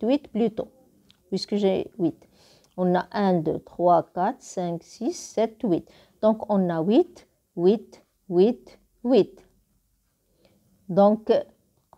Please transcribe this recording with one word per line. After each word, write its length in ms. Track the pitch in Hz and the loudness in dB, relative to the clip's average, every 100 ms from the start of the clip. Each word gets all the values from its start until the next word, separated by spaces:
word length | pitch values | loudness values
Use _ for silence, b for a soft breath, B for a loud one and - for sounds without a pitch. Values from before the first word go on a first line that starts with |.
huit 240 | 220 285 - | -2 -2 -4
plutôt, 400 | 208 226 214 - _ _ _ _ _ _ | -4 -4 -4 -12 _ _ _ _ _ _
puisque 260 | 190 - 202 | -8 -6 -2
j'ai 360 | 196 185 - - | 0 -2 -6 -4
huit. 320 | 165 - _ b b b b - | -4 -4 _ b b b b -4
On 160 | 180 | 0
a 140 | 180 - | 0 -2
un, 220 | 208 196 | -2 0
deux, 260 | 180 156 - | 0 -2 -6
trois, 440 | - - 175 170 - | -10 -2 2 2 2
quatre, 300 | 180 196 - | -4 -6 -6
cinq, 400 | - - 175 170 | -12 -10 -8 -8
six, 300 | - - 240 | -12 -10 -8
sept, 460 | 349 - - 226 - | -8 -8 -4 -4 -4
huit. 260 | 226 165 - b b _ | -4 -4 -4 b b _
Donc, 280 | 214 220 - | 0 0 -2
on 180 | 202 175 | -2 0
a 120 | 165 | -2
huit, 460 | 165 254 359 - _ _ _ 180 | 0 0 0 -8 _ _ _ 0
huit, 460 | 180 220 - - _ _ - | 2 2 -4 -20 _ _ -4
huit, 500 | 175 214 240 - _ _ _ | 2 2 0 -12 _ _ _
huit. 440 | 240 247 - - _ _ _ _ _ _ _ _ _ _ _ _ _ _ - | 0 2 2 -6 _ _ _ _ _ _ _ _ _ _ _ _ _ _ -4
Donc, 460 | 180 202 214 - - - _ _ _ _ | 4 4 2 0 -2 -2 _ _ _ _